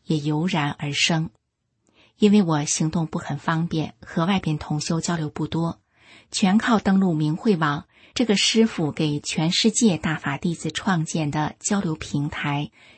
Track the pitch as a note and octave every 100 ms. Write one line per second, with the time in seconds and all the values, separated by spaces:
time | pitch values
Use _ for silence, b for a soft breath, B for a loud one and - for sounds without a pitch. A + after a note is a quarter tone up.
0 | - D#3 D3 D3+ F3+ F3 C#3+ - D3 C#3+
1 | - E3 D#3+ - _ _ _ _ _ b
2 | b _ G#3 G#3 E3+ D3+ D3+ - D#3+ F3
3 | D#3 E3 - C#3+ - E3 E3+ D#3+ C#3+ -
4 | - - E3 G3 D#3+ D3+ - D3+ - E3
5 | E3+ E3+ D3+ - D3+ E3 E3 - b b
6 | b b b - F#3 G#3+ - G#3+ F#3+ F#3+
7 | F#3+ D#3 D3+ E3 A#3 E3+ D#3 C#3+ - b
8 | b - A3+ G3 - A3 A3+ - D3+ -
9 | D#3 D3 - - D#3+ - A3 G#3 A3+ D#3
10 | E3 D3+ C#3+ C#3 F3 D#3+ D#3+ - - F3
11 | D#3+ E3 D3 D#3 D3+ - - G3+ F3 D#3
12 | - D3 D3 - D3 C#3+ D3 b b